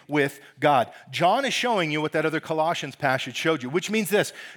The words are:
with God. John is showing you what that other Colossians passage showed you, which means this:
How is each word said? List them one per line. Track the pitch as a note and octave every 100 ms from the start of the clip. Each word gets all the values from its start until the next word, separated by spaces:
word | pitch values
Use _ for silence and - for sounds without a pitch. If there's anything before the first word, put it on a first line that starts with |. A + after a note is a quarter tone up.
| -
with | D3 C#3 - - -
God. | D3 C#3 A2 - -
John | B2+ F3 A#3 C#4
is |
showing | - B3 G#3+ D#3+
you | D3+
what | D3+
that | D#3+ D#3
other | D#3
Colossians | - D#3+ D#3+ E3 D3
passage | - C#3 C3 C3+ B2
showed | D#3+ D#3
you, | B2
which | E3 -
means | A3 F#3+
this: | G3+ - - -